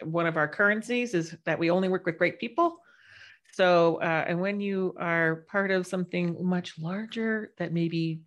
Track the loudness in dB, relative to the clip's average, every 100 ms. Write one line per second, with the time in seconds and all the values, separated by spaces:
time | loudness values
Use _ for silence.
0 | -4 -2 0 0 0 2 2 2 -2 -2
1 | 0 -2 -2 -6 -4 0 2 2 2 0
2 | -2 0 0 0 -4 0 0 0 _ _
3 | _ -20 -20 _ _ 2 6 6 6 2
4 | 0 0 0 -2 -2 -2 -2 -2 -2 -2
5 | 0 2 2 0 -4 -2 0 0 0 -4
6 | -4 -2 -2 -2 0 0 -2 -8 -6 -6
7 | -6 -6 -4 -4 -6 -8 -4 0 0 0
8 | -2 -4